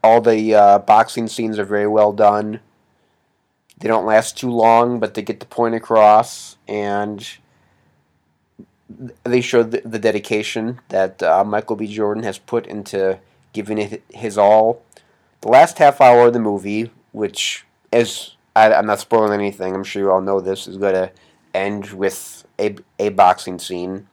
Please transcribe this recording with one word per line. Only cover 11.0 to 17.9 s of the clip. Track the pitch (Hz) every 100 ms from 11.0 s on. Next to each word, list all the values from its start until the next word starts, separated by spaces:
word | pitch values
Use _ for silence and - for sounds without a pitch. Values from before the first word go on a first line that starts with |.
| 95 -
uh, | 87 87 101
Michael | 107 110 107
B. | 107
Jordan | 107 104 107
has | 113 95
put | - 120 113
into | 104 101 101 95 92 _ _ _
giving | 113 101 107
it | 104 107 _
his | - 113 101
all. | 101 110 110 117 _ _ _ _ _ _
The | -
last | 127 165 -
half | 147 135
hour | 131 120 120
of |
the | 120
movie, | 110 101 98 107 117 _ _
which, | 107 104 - - - _ _ _